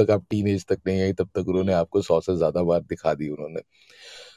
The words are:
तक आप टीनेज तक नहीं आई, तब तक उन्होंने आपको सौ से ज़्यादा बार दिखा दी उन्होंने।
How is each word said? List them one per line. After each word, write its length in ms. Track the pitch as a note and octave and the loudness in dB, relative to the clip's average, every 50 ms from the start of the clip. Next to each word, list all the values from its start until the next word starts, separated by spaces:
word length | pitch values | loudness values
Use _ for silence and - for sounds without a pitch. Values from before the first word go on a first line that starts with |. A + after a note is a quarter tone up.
तक 100 | G#2+ G2+ | 4 4
आप 160 | G#2 G2+ - _ | 2 2 0 _
टीनेज 360 | G#2+ G#2 G2+ G#2 G2+ F#2+ - | -2 0 0 0 0 0 0
तक 140 | - F#2+ F#2+ - | -2 -4 -2 0
नहीं 140 | F#2+ F#2+ F#2+ | -2 0 2
आई, 120 | F#2+ F#2+ | 0 0
तब 180 | F#2 - F#2 - - | 0 -2 -4 -4 -4
तक 140 | F#2+ F2+ F#2 | -4 -2 0
उन्होंने 240 | F#2 F#2 F#2 G2 | 0 0 0 2
आपको 300 | F#2 F2 E2+ - - G2+ | 2 0 0 0 0 0
सौ 180 | G2 - E2+ D#2+ | 2 2 2 2
से 160 | - - F#2 | 2 0 0
ज़्यादा 260 | E2+ D#2+ D#2 D2 F2 | 0 0 0 0 0
बार 180 | F2+ E2+ E2+ E2+ | 0 2 0 0
दिखा 340 | D#2+ - E2 - - D#2+ D2+ | -2 -4 -8 -4 -2 -2 -2
दी 140 | C#2+ D2+ D2 | -2 -4 -8
उन्होंने। 320 | D2+ D2+ D2+ D#2 E2 E2 - _ _ _ _ - - - - - - - - - - | -8 -10 -10 -10 -10 -12 -12 _ _ _ _ -20 -20 -20 -20 -20 -20 -20 -20 -20 -20